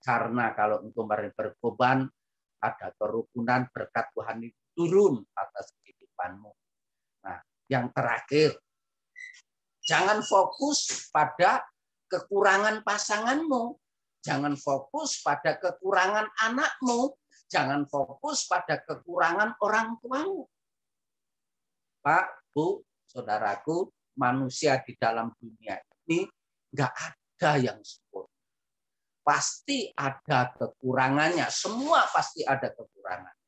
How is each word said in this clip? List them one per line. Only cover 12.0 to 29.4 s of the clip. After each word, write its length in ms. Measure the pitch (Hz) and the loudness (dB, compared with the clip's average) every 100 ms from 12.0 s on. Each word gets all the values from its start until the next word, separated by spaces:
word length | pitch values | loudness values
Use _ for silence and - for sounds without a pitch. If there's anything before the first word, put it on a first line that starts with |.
| _ | _
kekurangan 720 | 180 - 202 202 196 214 214 | -6 -2 2 4 6 4 0
pasanganmu. 960 | 214 208 - 214 226 277 320 254 233 294 _ _ _ _ | -2 -4 0 0 0 0 0 -2 -2 -8 _ _ _ _
Jangan 320 | - 139 143 | -4 -2 0
fokus 640 | 139 - 139 - 302 302 - | -2 -2 -2 -2 -6 -4 -4
pada 400 | 156 143 165 151 | -2 0 0 0
kekurangan 720 | 180 175 185 190 190 214 208 - 220 | -2 -2 0 2 4 2 -2 -2 0
anakmu. 640 | 247 302 - 254 240 269 - _ _ _ | 0 -2 -2 -2 2 0 -4 _ _ _
Jangan 400 | 180 135 143 143 | -2 0 0 -2
fokus 560 | 143 139 139 294 294 - | -4 -4 -4 -6 -4 -2
pada 320 | 180 - 156 | -2 0 -4
kekurangan 800 | - 156 - 175 165 180 220 226 | -4 -12 -6 0 2 2 -2 0
orang 400 | 208 214 226 233 | 0 0 -2 -6
tuamu. 480 | 247 262 349 381 254 _ _ _ _ _ _ _ _ _ _ _ _ _ _ _ | -6 -4 -4 -6 -10 _ _ _ _ _ _ _ _ _ _ _ _ _ _ _
Pak, 560 | 143 165 - - _ | 2 4 2 -6 _
Bu, 320 | 147 160 403 - _ _ | -2 -2 -2 -8 _ _
saudaraku, 800 | 127 107 107 107 101 - 165 190 _ _ | -12 -4 -2 -2 -4 -2 -2 -2 _ _
manusia 640 | - 123 131 131 - 151 131 | -2 0 0 -2 0 2 2
di 160 | - | -2
dalam 400 | 123 113 117 117 - | -2 0 0 -4 -8
dunia 320 | 117 110 107 95 - _ - | -20 -16 -12 -12 -12 _ -2
ini 160 | 165 196 _ _ _ _ | -2 -2 _ _ _ _
nggak 220 | 131 135 | -2 -2
ada 560 | - - - _ _ 160 147 | -2 -12 -14 _ _ 2 4
yang 240 | 123 - | 2 -2
sempurna. 480 | - - _ 95 - _ _ _ _ _ _ _ _ _ - | -16 -20 _ -16 -16 _ _ _ _ _ _ _ _ _ 2
Pasti 640 | 143 | 2